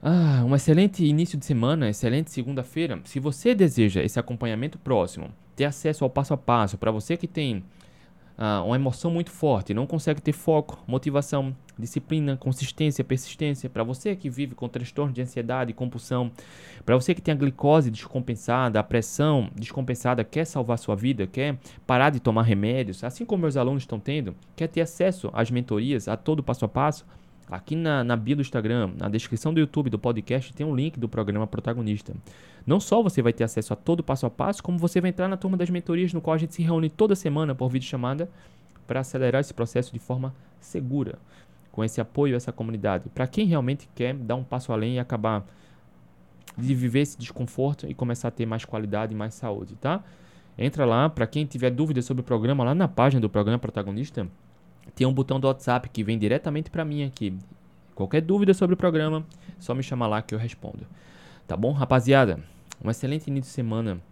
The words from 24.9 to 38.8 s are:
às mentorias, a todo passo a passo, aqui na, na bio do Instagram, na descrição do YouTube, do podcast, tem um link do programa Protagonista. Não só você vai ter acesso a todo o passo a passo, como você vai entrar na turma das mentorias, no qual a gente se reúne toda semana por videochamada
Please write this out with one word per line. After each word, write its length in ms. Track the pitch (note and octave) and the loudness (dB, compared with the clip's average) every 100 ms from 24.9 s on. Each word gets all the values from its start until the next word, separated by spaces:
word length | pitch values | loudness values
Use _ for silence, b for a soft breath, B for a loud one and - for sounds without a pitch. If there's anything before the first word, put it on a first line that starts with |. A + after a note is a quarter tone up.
| - F#3 F#3 - | 2 0 0 -6
às 180 | A2 A2+ | -2 -2
mentorias, 560 | B2 B2 G#2+ B2 C3+ G#2 | 0 0 -2 0 -2 -2
a 120 | A2 | -4
todo 240 | - D#3 | -2 -2
passo 240 | C3+ - G#2+ | -2 -2 -2
a 20 | |
passo, 380 | - C#3+ D3+ - B B B - | 0 0 -2 -10 B B B -14
aqui 240 | F2+ - | -14 -6
na, 300 | D#3 E3 C#3+ | -2 0 0
na 100 | A#2+ | 2
bio 220 | A#2 A2 D3 | 0 0 0
do 60 | |
Instagram, 500 | C3+ B2 G#2+ A#2+ G2+ - | 0 -2 0 0 0 -2
na 100 | G2+ | -2
descrição 460 | G#2+ - A#2 D#3 | -2 -2 -4 0
do 60 | D#3+ | 2
YouTube, 280 | D3+ - C3+ | 2 0 0
do 100 | G#2+ | 0
podcast, 540 | B2 A#2 G2+ B2 B2+ | 0 -2 -2 -4 -4
tem 140 | - D3+ | -6 -2
um 100 | C3 | 0
link 240 | D3+ C#3 | -2 -4
do 80 | A2+ | -4
programa 380 | A#2 G#2 G#2 G#2+ | -2 -2 -2 -2
Protagonista. 680 | G#2 A2 A#2 A2 G#2 - - - B B B - | -4 -4 -2 -2 -4 -6 -14 -14 B B B 2
Não 120 | F3 | 2
só 240 | - G#3+ | 4 4
você 200 | G#3 - | 4 4
vai 100 | A#2 | 2
ter 100 | A2+ | 2
acesso 280 | A2+ - G#2+ | 0 -2 -4
a 40 | G#2 | -4
todo 240 | - E3 | 0 0
o 40 | |
passo 220 | D#3+ C3+ B2 | 0 -2 -2
a 40 | |
passo, 320 | - - G#3 | -2 -2 -2
como 160 | - F3 | -4 0
você 220 | E3+ F3+ | 2 2
vai 80 | F3+ | 0
entrar 200 | F#3 F#3 | 0 -2
na 80 | F#3+ | -2
turma 180 | F#3+ F#3 | -2 0
das 140 | F3 | 0
mentorias, 420 | F3 E3+ E3+ F3+ | -2 -2 0 0
no 80 | F3 | 0
qual 140 | E3 | 0
a 40 | D#3+ | 0
gente 160 | D#3+ | 0
se 80 | - | 0
reúne 280 | E3 E3 D#3+ | 2 2 2
toda 240 | - G#3+ | 2 2
semana 400 | G3 F3 D3 D#3 | 4 2 0 0
por 160 | C3 B2+ | 0 0
videochamada 600 | B2+ C3 C3+ B2 C#3+ E3+ B B B B - | 0 -4 -4 -2 -2 -6 B B B B -20